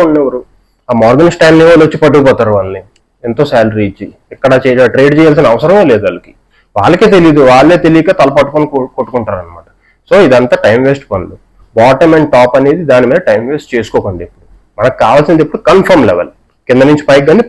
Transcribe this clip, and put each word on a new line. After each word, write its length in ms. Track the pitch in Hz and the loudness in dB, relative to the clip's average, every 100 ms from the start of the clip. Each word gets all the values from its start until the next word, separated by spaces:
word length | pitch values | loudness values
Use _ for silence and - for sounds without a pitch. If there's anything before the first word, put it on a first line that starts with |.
| 170 | 2
ఉండేవారు. 340 | 151 135 123 - _ _ _ - | 0 -2 -6 -12 _ _ _ -6
ఆ 40 | 117 | 0
మోర్గన్ 320 | 113 131 170 165 | 2 2 0 2
స్టాన్లీ 260 | 160 160 160 | 2 4 4
వాళ్ళు 140 | 165 156 | 4 2
వచ్చి 120 | 156 | 0
పట్టుకుపోతారు 500 | 151 147 135 120 110 101 | 0 2 2 0 -2 -2
వాళ్ళని 260 | 95 95 - _ _ _ | -4 -10 -16 _ _ _
ఎంతో 220 | 117 117 147 | -8 -6 -2
శాలరీ 320 | 123 113 107 101 | -2 -2 -2 -6
ఇచ్చి. 160 | - 98 - _ - | -8 -16 -18 _ -6
ఇక్కడ 160 | 131 131 127 | -2 0 0
చే-, 260 | 127 123 127 | 0 0 2
ట్రేడ్ 200 | 143 147 | 0 2
చేయాల్సిన 280 | 160 147 131 | 2 2 0
అవసరమే 320 | 117 156 202 170 | 0 0 0 2
లేదు 120 | 107 95 | 0 -2
వాళ్ళకి, 240 | 87 - _ _ _ _ 104 | -6 -12 _ _ _ _ -4
వాళ్ళకే 280 | 107 170 214 | -2 2 2
తెలీదు, 280 | 185 165 147 131 | 2 2 2 4
వాళ్ళే 240 | 127 151 175 165 | 4 2 2 2
తెలియక 260 | 160 - - | 0 0 0
తల 100 | 139 147 | 0 0
పట్టుకొని 300 | 139 151 147 | -2 -2 -4
కొ-, 160 | 139 127 - | -6 -6 -8
కొట్టుకుంటారు 420 | 117 127 104 95 | -6 -8 -6 -10
అనమాట. 220 | 85 85 - _ _ _ - | -12 -20 -20 _ _ _ -2
So 60 | 185 165 | 0 2
ఇదంతా 300 | 123 123 - 107 | 2 0 0 0
టైమ్ 180 | 117 135 | 0 0
వేస్ట్ 180 | 139 - | -4 -6
పనులు. 220 | 98 87 - _ _ _ - | -8 -8 -16 _ _ _ 0
Bottom 320 | 123 135 165 160 | 0 2 2 2
and 100 | 147 127 | 2 0
top 160 | 123 139 | 2 0
అనేది 240 | 139 165 151 | 0 -2 0
దాని 160 | 127 120 | 0 0
మీద 80 | 165 - | -2 -2
టైమ్ 160 | 107 120 | -4 -4
వేస్ట్ 200 | 147 - 120 | -10 -6 -8
చేసుకోకండి 480 | 107 123 104 87 85 | -4 -6 -6 -10 -14
ఎప్పుడు. 180 | _ _ _ _ - | _ _ _ _ -4
మనకు 200 | 120 - 113 | -4 -2 0
కావాల్సింది 380 | 139 151 160 151 | 0 2 0 -2
ఎప్పుడు 160 | - - | -4 0
కన్ఫర్మ్ 360 | 185 185 175 107 | 0 2 2 2
లెవెల్, 200 | 87 85 - _ _ - | -2 -6 -12 _ _ -2
కింద 120 | 127 135 | 0 2
నుంచి 140 | 147 147 | 2 2
పైకి 160 | 139 143 | 0 2
కానీ 140 | 190 | 0